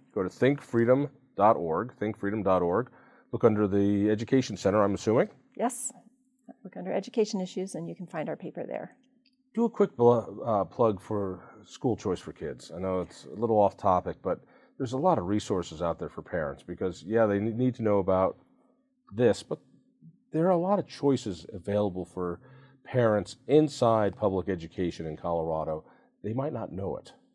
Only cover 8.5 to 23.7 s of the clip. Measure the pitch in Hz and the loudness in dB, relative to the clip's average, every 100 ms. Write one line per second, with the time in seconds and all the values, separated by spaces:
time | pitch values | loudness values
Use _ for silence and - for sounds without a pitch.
8.5 | - - - 185 _ _ _ _ _ _ | -10 -8 -8 -10 _ _ _ _ _ _
9.5 | 214 233 - 202 - 120 117 104 101 123 | -2 0 2 0 4 6 6 0 -6 -2
10.5 | 104 95 - 117 98 - 104 98 90 - | 0 0 2 2 0 -4 -4 -4 -8 -14
11.5 | - - - 131 104 104 87 - - 78 | -20 -20 -6 -4 -2 -4 -4 -8 -10 -10
12.5 | 64 - 82 92 92 85 - 69 82 113 | -10 -14 -8 -4 -4 -6 -12 -16 -4 2
13.5 | 107 101 - 101 90 - - 95 85 - | 4 4 2 2 2 0 -6 -4 -6 -8
14.5 | _ _ - 127 131 180 143 90 104 - | _ _ -10 -6 0 2 2 0 -2 -2
15.5 | 98 85 78 85 82 80 - - 87 73 | -4 -4 -4 -4 -4 -8 -12 -8 -6 -6
16.5 | 69 - 90 95 87 85 113 110 101 110 | -8 -12 -8 -8 -8 -2 2 2 2 -2
17.5 | 113 127 123 110 101 92 92 92 - _ | -2 -2 0 0 2 2 2 2 -2 _
18.5 | _ _ _ _ _ _ 101 120 101 - | _ _ _ _ _ _ 2 2 2 -4
19.5 | 156 _ _ _ _ - - _ 156 175 | -10 _ _ _ _ -20 -20 _ 0 2
20.5 | 180 180 202 - - 143 131 107 87 - | 2 2 0 -2 0 2 2 0 -10 -10
21.5 | 98 101 101 104 90 87 - 90 85 - | -10 -2 0 0 -2 -8 -6 -6 -6 -12
22.5 | - - _ - 127 117 107 90 - - | -20 -20 _ -4 2 4 2 -2 -8 2
23.5 | 147 151 | 4 4